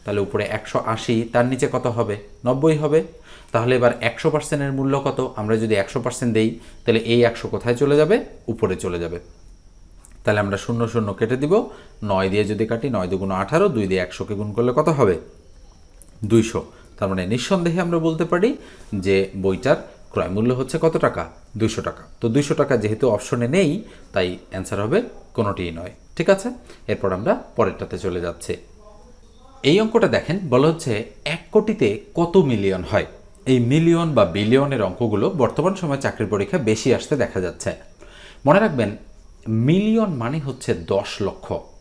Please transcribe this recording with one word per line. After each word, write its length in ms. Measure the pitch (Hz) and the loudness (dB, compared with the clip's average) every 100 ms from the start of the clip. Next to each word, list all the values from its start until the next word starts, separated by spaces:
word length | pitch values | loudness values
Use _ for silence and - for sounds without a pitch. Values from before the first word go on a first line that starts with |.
| - | -4
তাহলে 160 | 104 | -2
উপরে 220 | 98 107 | -2 -2
একশো 360 | 104 107 - - | -2 -4 -4 -4
আশি, 500 | - 113 - 113 117 | -2 -4 0 0 0
তার 120 | 120 123 | 0 0
নিচে 220 | 127 135 | 0 -2
কত 160 | 123 123 | -2 -2
হবে? 280 | 113 101 104 - - 120 | -2 -2 -4 -8 -8 -2
নব্বই 320 | 135 160 151 | 2 2 2
হবে। 260 | 151 151 - - - - - | 2 0 -2 -10 -20 -20 -4
তাহলে 240 | 117 120 127 | -2 2 4
এবার 160 | 120 - | 4 2
একশো 280 | - - 160 | -4 0 0
পার্সেন্টের 420 | 151 - 147 139 | 0 -2 -4 -2
মূল্য 280 | 135 135 139 | -2 0 0
কত? 340 | 139 123 127 - | 0 -2 -4 -4
আমরা 220 | 107 110 | 0 0
যদি 180 | 110 104 | 2 0
একশো 240 | 98 127 | 0 -4
পার্সেন্ট 340 | 123 120 123 | -4 -2 0
দেই, 260 | 110 110 117 - - - | 2 2 -2 -12 -8 0
তাহলে 140 | 113 | 0
এই 240 | 113 120 | 2 4
একশো 240 | 117 - 110 | 4 2 -6
কোথায় 280 | 104 117 123 | -4 -2 0
চলে 220 | 139 147 | 4 4
যাবে? 280 | 151 233 - - - | 4 2 0 -12 -8
উপরে 280 | 107 101 92 | -2 -2 -2
চলে 240 | 95 87 | -4 -4
যাবে। 200 | 82 87 - - - - - - - - - - | -6 -8 -12 -20 -20 -20 -20 -20 -20 -20 -20 -8
তাহলে 160 | - 104 | -2 0
আমরা 180 | 101 98 | 0 -4
শূন্য 300 | - 117 117 | -4 -2 -2
শূন্য 260 | 120 104 | -2 -2
কেটে 240 | 95 110 127 | -2 -2 0
দিব, 320 | 143 202 - - - - | 2 2 0 -8 -20 -10
নয় 260 | 104 95 95 | -2 0 2
দিয়ে 140 | 101 | 0
যদি 220 | 104 104 110 | 0 0 -2
কাটি, 240 | 117 143 | -2 -2
নয় 180 | 110 90 | -2 -2
দুগুণ 240 | 95 95 | -2 -2
আঠারো, 380 | 95 98 156 202 | -2 0 2 2
দুই 180 | 120 98 | 2 0
দিয়ে 140 | 92 | 0
একশোকে 320 | 90 - 95 | -2 -6 -8
গুণ 200 | 101 104 | -6 -6
করলে 200 | 104 123 127 | -2 0 2
কত 140 | 160 | 2
হবে? 260 | 143 113 87 - - - - - - - - - - 104 | 2 2 2 -4 -20 -20 -20 -20 -20 -20 -20 -20 -10 2
দুইশো। 400 | 117 110 90 - - - - | 2 4 -2 -8 -16 -20 -6
তার 120 | 98 | -2
মানে 180 | 95 92 | -2 -2
নিঃসন্দেহে 540 | 113 - 190 170 170 | -2 0 0 0 0
আমরা 180 | 170 170 | 0 0
বলতে 260 | 160 160 165 | 0 0 0
পারি 320 | 175 220 285 - - - 101 | 2 2 0 -10 -20 -10 -6
যে 340 | 92 95 95 98 | 2 2 2 -2
বইটার 380 | 95 92 131 165 - - - | -2 0 0 0 -2 -20 -8
ক্রয় 200 | 107 87 | -4 -2
মূল্য 240 | 98 113 | 0 0
হচ্ছে 240 | 127 131 160 | 0 -2 0
কত 160 | 165 165 | 0 2
টাকা? 320 | 143 - 82 - - 107 | 0 -2 -8 -12 -16 -2
দুইশো 240 | 110 - | -2 -2
টাকা। 220 | 90 - - - | -6 -10 -16 -6
তো 80 | 117 | 0
দুইশো 260 | 120 143 156 | 0 0 0
টাকা 220 | 139 123 | 2 2
যেহেতু 320 | 104 110 127 | 0 0 2
অপশনে 380 | 104 - 123 120 | 0 -2 -2 0
নেই, 360 | 170 170 180 - - - | 2 2 0 -6 -18 -8
তাই 240 | 98 92 90 - | -2 -2 -4 -10
অ্যান্সার 320 | 95 98 98 | -10 -6 -4
হবে 200 | 107 180 247 - - | 0 0 -2 -10 -10
কোনোটিই 380 | - 104 95 87 | -4 -2 -2 -6
নয়, 200 | 82 90 - - - | -8 -14 -16 -18 0
ঠিক 140 | 165 | 4
আছে? 220 | 196 240 247 - - - | 4 2 -10 -16 -18 -6
এরপর 260 | - - | -2 0
আমরা 300 | 92 123 254 - - | -2 0 -2 -4 -2
পরেরটাতে 420 | 104 - 92 92 | 0 0 -8 -6
চলে 240 | 92 87 | -4 -4
যাচ্ছি। 320 | 85 82 - 95 - - - - - - - - - - | -6 -8 -8 -8 -10 -20 -20 -20 -20 -20 -20 -20 -20 -2
এই 180 | 135 185 | 4 4
অঙ্কটা 260 | 220 226 180 | 4 4 4
দেখেন, 320 | 107 - 185 175 | 2 0 -4 2
বলা 180 | 123 151 | 4 4
হচ্ছে 380 | 160 - 104 117 - 143 | 2 -2 -4 -4 -10 -8
এক 220 | 165 - | -8 0
কোটিতে 480 | 214 214 214 113 104 - | 2 2 2 2 0 -6
কত 240 | - 170 190 | -2 4 4
মিলিয়ন 460 | 147 113 98 92 90 | 4 2 0 -2 0
হয়? 140 | 101 80 - - - - | -2 -2 -10 -20 -12 2
এই 140 | 131 | 2
মিলিয়ন 540 | 120 147 165 170 170 | 4 4 4 4 2
বা 120 | 131 98 | 2 2
বিলিয়নের 560 | 85 104 131 143 135 | 2 2 4 2 0
অঙ্কগুলো 480 | 95 90 117 101 147 | -2 0 0 2 0
বর্তমান 460 | 170 113 - 165 196 | 2 0 2 0 0
সময়ে 260 | 165 139 | -4 -2
চাকরির 280 | 113 - 104 | -4 -4 -2
পরীক্ষায় 340 | 104 98 - | -2 -2 -2
বেশি 300 | 110 107 135 | 0 0 2
আসতে 220 | 107 - 143 | 0 0 -2
দেখা 260 | 98 95 | -2 -2
যাচ্ছে। 320 | 90 - - - - - - - - - 135 | -6 -6 -8 -8 -14 -20 -20 -20 -20 -4 2
মনে 140 | 180 | 4
রাখবেন, 360 | 214 139 104 107 - - - - - | 4 2 -2 -4 -14 -20 -20 -16 -4
মিলিয়ন 680 | 113 123 180 214 226 208 | 0 4 4 4 2 0
মানে 260 | 143 113 160 | -2 -4 -4
হচ্ছে 340 | 135 127 - | -6 -8 -4
দশ 480 | 92 85 98 - - | -4 -2 -2 -2 -6
লক্ষ। 320 | 98 - - 87 - - | -6 -6 -8 -10 -10 -20